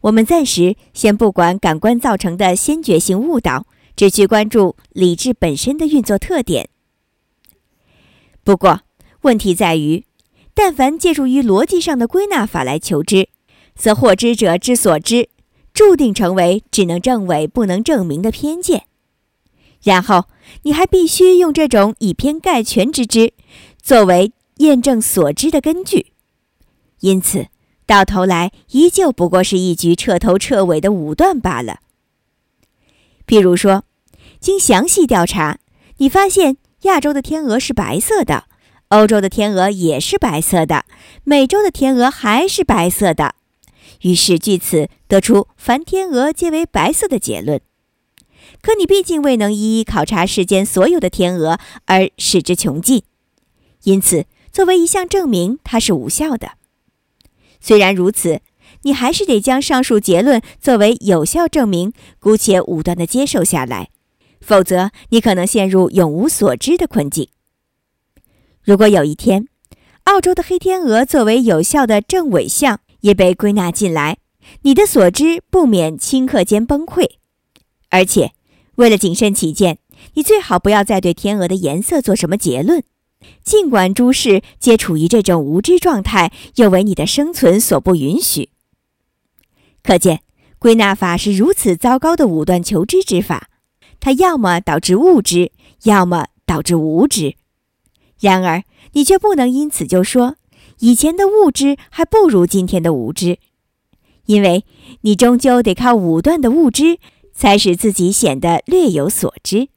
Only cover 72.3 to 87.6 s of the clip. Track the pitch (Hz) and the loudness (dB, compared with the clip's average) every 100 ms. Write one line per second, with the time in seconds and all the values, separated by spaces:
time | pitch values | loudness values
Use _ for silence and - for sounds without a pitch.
72.3 | 180 107 - 285 - _ _ 202 196 185 | -2 -2 -2 -2 -2 _ _ 0 4 2
73.3 | 180 208 208 180 160 196 160 147 - _ | 2 0 0 -2 -4 -4 -2 -4 -6 _
74.3 | _ _ - 277 277 403 285 185 175 311 | _ _ -4 2 4 4 4 2 2 -2
75.3 | 330 _ 370 294 202 160 156 - 262 254 | -2 _ 0 2 2 -2 -6 -4 -2 0
76.3 | 240 214 208 233 285 330 - 330 _ _ | 0 0 0 0 -4 -4 -2 -4 _ _
77.3 | _ _ _ _ _ _ 185 185 - 135 | _ _ _ _ _ _ 0 2 0 -2
78.3 | _ _ _ _ - 240 226 196 175 214 | _ _ _ _ 2 2 4 0 0 -2
79.3 | 202 160 151 185 156 _ _ - - 294 | -2 -4 -2 -2 -2 _ _ -12 -6 0
80.3 | 427 - 180 202 208 196 196 185 170 202 | 0 2 -2 0 0 0 -2 -2 -4 -4
81.3 | 208 175 185 165 151 214 330 - 196 165 | -4 -4 -4 -4 -4 -4 -4 -2 -2 -2
82.3 | 202 175 127 180 339 - _ _ _ _ | -4 -4 -4 0 -2 -2 _ _ _ _
83.3 | _ - 427 349 226 185 196 247 262 247 | _ 0 0 2 0 0 2 0 2 2
84.3 | 196 - _ - 226 - 160 165 226 202 | 0 0 _ 2 2 2 -2 2 2 2
85.3 | 175 143 165 220 359 359 254 190 214 170 | 0 0 -2 2 2 2 -2 -2 0 0
86.3 | - - - 220 185 208 180 147 - 294 | -4 -10 2 4 4 0 -2 -4 -2 -4
87.3 | 349 190 190 | 2 2 2